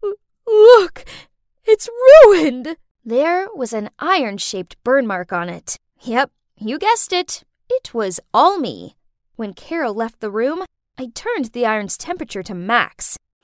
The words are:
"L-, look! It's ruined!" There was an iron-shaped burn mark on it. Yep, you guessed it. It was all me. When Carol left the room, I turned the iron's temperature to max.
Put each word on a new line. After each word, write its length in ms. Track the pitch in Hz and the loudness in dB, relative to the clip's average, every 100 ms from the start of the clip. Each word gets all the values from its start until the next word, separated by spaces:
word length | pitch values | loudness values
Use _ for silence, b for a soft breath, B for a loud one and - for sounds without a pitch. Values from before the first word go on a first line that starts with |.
"L-, 120 | 403 403 _ _ - | -10 -10 _ _ 0
look! 580 | 427 440 466 359 - - B B _ _ _ | 6 8 8 4 -8 -20 B B _ _ _
It's 260 | - 427 - 466 523 622 | 0 0 -2 2 10 12
ruined!" 520 | 466 370 311 247 302 330 _ _ | 10 8 0 -4 -10 -14 _ _
There 440 | 226 240 320 359 392 | -6 -2 0 -2 -6
was 180 | 370 240 | -8 -8
an 180 | - 208 - | -6 -10 -8
iron-shaped 840 | 311 370 233 196 - 190 175 - | -2 -2 -2 -8 -10 -10 -12 -10
burn 220 | 240 269 226 | -2 -2 -2
mark 260 | 185 175 | -6 -8
on 180 | 180 175 | -8 -8
it. 260 | 175 - - _ _ | -12 -14 -16 _ _
Yep, 300 | 254 233 - _ _ - | -6 -4 -4 _ _ -14
you 220 | 214 294 | -10 -4
guessed 340 | 403 453 - | -2 -2 -2
it. 300 | 359 359 - _ _ - | -6 -6 -12 _ _ -8
It 240 | 508 - | -8 -6
was 280 | 233 196 - - | -8 -6 -6 -4
all 260 | 220 339 392 | 0 2 0
me. 380 | 226 101 87 - _ _ _ | -6 -10 -18 -20 _ _ _
When 180 | - 214 | -14 -14
Carol 420 | 180 - 330 254 | -14 -12 -8 -6
left 260 | 208 226 - | -6 -10 -10
the 100 | 214 | -10
room, 340 | 208 254 339 370 _ _ - | -4 -4 -6 -12 _ _ -18
I 120 | 254 | -16
turned 320 | - 453 453 233 | -12 -8 -6 -6
the 200 | 240 226 | -4 -4
iron's 320 | 214 196 - | -4 -6 -10
temperature 460 | - 359 - 196 | -10 -12 -12 -12
to 100 | 180 | -12
max. 640 | 180 185 233 156 - - - _ _ | -12 -4 -2 -2 -8 -12 -12 _ _